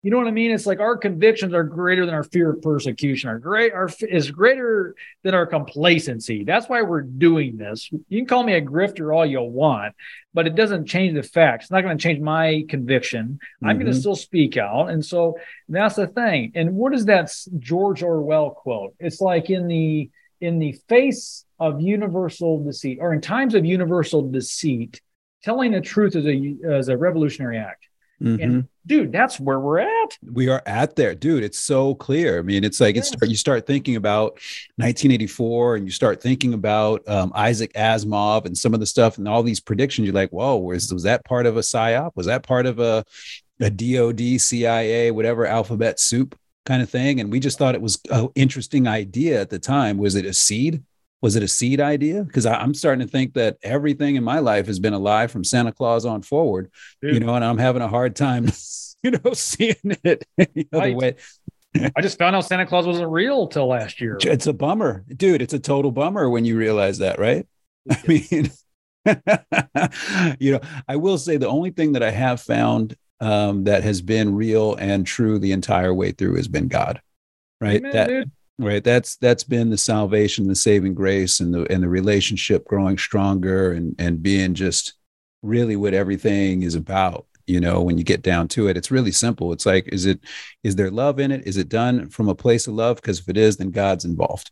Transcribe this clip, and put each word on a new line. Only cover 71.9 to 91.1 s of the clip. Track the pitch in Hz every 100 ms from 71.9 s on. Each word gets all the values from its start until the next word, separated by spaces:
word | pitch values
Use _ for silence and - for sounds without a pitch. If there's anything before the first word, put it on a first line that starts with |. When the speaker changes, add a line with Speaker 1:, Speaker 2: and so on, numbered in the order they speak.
Speaker 2:
that | 135
I | 113
have | 101 127 123
found, | - 117 117 117 110 - _ _
um, | 113 104 104 101
that | 98 98
has | 107 98
been | 90 110 104
real | 101 110 110 107 -
and | 98 101 90
true | - 110 107
the | 98
entire | 95 92 92 92
way | 92 95
through | 87 95 87
has | 87
been | - 87
God, | - - - _ _ _ _ _ _
right? | 107 101
Speaker 1:
Amen, | 269
Speaker 2:
That, | 277 214
Speaker 1:
dude. | 254 139 _ _ -
Speaker 2:
right. | 110 104
That's, | 120 123 - -
that's | 123 117
been | - 120 117
the | 104
salvation, | - 110 101 104 104 - 95
the |
saving | 98 - 104 95
grace, | 90 95 98 92 -
and | 85
the, | 87 82
and | 92
the | 90
relationship | 92 98 101 95 95 - 92 -
growing | 101 95 98
stronger | - 104 98 98 92 95 95
and, | 85 82 -
and | 87 85
being | 87 98 92
just | 87 92 - - - _ _ _ _
really | 107 117 120 101
what | 101
everything | 95 95 98 110 101 98 92
is | 87
about. | 82 80 95 92 85 - _ -
You | 90
know, | 85 90
when | 87 85
you |
get | 82 92
down | - 87 85
to | - 101
it, | 90
it's | -
really | 131 113
simple. | - 117 104 87
It's | 82 -
like, | 95 -
is | 98 92
it, | 92 - - - -
is | 107 95
there | 95
love | 104 139